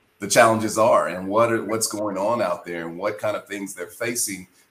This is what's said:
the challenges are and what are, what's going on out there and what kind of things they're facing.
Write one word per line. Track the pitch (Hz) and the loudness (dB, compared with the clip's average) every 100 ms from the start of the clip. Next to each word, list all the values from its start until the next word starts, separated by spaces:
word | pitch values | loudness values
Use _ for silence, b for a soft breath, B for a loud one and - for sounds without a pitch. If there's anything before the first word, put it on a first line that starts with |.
| _ _ | _ _
the | 101 | 2
challenges | 127 113 113 107 92 | 6 6 4 0 2
are | 113 107 78 | 4 4 2
and | 90 95 | -4 -2
what | 107 117 | 2 2
are, | 113 | 2
what's | 104 110 - | -2 -2 -2
going | 104 104 95 | -4 -4 -2
on | 104 117 | -2 0
out | 92 87 87 | -2 -4 -6
there | 85 82 | -8 -8
and | 85 | -6
what | 104 107 | -6 -4
kind | 107 98 | -4 -6
of | - | -8
things | 101 98 | -8 -8
they're | 90 87 | -8 -12
facing. | - 117 120 107 92 92 b b | -6 -6 -4 -4 -6 -12 b b